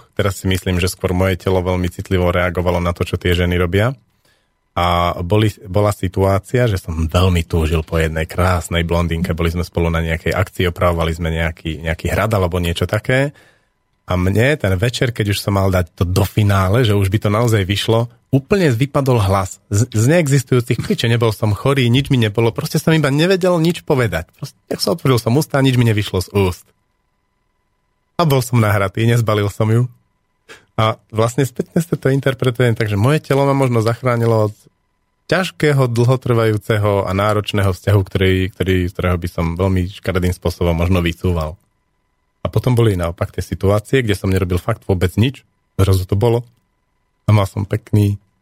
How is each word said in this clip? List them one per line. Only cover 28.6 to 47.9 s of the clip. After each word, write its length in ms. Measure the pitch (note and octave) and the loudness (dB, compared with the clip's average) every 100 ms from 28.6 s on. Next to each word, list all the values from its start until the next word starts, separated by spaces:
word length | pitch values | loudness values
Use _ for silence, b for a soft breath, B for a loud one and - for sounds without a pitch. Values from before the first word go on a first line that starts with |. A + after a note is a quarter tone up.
nahratý, 480 | G#2+ G2+ G2 - A2+ | 2 2 0 0 2
nezbalil 400 | A#2 A2 G#2+ G#2 | 2 2 0 0
som 160 | - G#2+ | 0 2
ju. 240 | A2+ B2 - _ _ _ _ - B B - | 2 0 -6 _ _ _ _ -20 B B -2
A 240 | A2 A2 _ | -2 -2 _
vlastne 320 | G#2+ A2+ A#2+ | -2 0 0
spätne 400 | C3 - F#3 - | -2 -4 -6 -4
sa 160 | E3 D3+ | -2 -2
to 160 | C3+ | 0
interpretuje 560 | C#3 C3+ B2+ C3 A#2+ B2 A2 | 0 0 -2 -2 0 0 0
tak, 80 | G#2+ | -2
že 80 | |
moje 240 | G2+ A#2 D3+ | 0 2 2
telo 320 | - C#3 C#3 | 0 0 2
ma 80 | C#3 | 2
možno 240 | C3+ A#2+ | 2 2
zachránilo 720 | G#2+ A#2 B2+ A#2+ A#2 A2+ G#2+ | 0 0 -2 0 2 2 0
od 20 | G#2+ _ _ _ _ _ _ - | -4 _ _ _ _ _ _ -2
ťažkého, 640 | E3 F3+ - D3+ C#3 B2+ | -2 -2 -2 0 2 2
dlhotrvajúceho 1200 | A#2 A#2+ C3 B2+ A#2 A2+ G#2+ - A2 G#2 G2+ F#2+ | 2 2 2 0 0 2 0 0 0 2 0 0
a 20 | F#2+ | 0
náročného 560 | G#2 G#2 G#2 G#2 G2 | 0 0 -2 0 0
vzťahu, 280 | F2+ - G#2 F#2+ | 0 0 2 2
ktorý, 480 | - F#2+ F#2 F#2 | 0 2 2 -2
ktorý, 320 | - F#2 F#2 F2 | -4 0 0 -2
z 80 | |
ktorého 240 | - F2+ F2+ | -2 -2 -2
by 120 | F2 | -4
som 140 | - E2+ E2+ | -4 -4 -2
veľmi 320 | F#2+ F#2 F2+ | 0 0 -2
škaredým 480 | - - F2+ F2+ F2+ | -6 -4 -2 -2 -2
spôsobom 400 | F2 - F2 E2 | -4 -2 -2 0
možno 240 | F2 F#2 | 0 0
vycúval. 560 | E2+ E2+ F#2 F2 D#2 F2+ _ _ _ _ _ _ _ _ - | 0 -2 -2 -2 -4 -10 _ _ _ _ _ _ _ _ -6
A 20 | |
potom 240 | A#2 B2+ A#2+ | -2 0 2
boli 160 | A2+ | 2
naopak 400 | F#2+ E2+ E2+ G2+ | 2 -2 -4 -6
tie 80 | - | -6
situácie, 640 | - F2 F#2+ G#2 - C3+ A#2 | -8 -4 0 0 0 0 0
kde 80 | |
som 160 | F#2+ G2+ | -2 0
nerobil 320 | F#2+ F#2 F2 | -2 0 -2
fakt 240 | - A2+ - | -4 -6 -2
vôbec 240 | F#2 F2+ - | -2 0 0
nič, 240 | A#2+ - - _ _ - | 0 -2 -14 _ _ -2
zrazu 240 | F#2+ G2 F2+ | 2 0 0
to 80 | |
bolo. 320 | G2+ A#2+ A#2 A#2+ _ _ _ _ _ _ _ - | 0 2 0 -4 _ _ _ _ _ _ _ 0
A 80 | |
mal 160 | G#2+ G2 | 2 2
som 160 | - G2+ | -4 -6
pekný, 560 | G#2+ - | -6 -2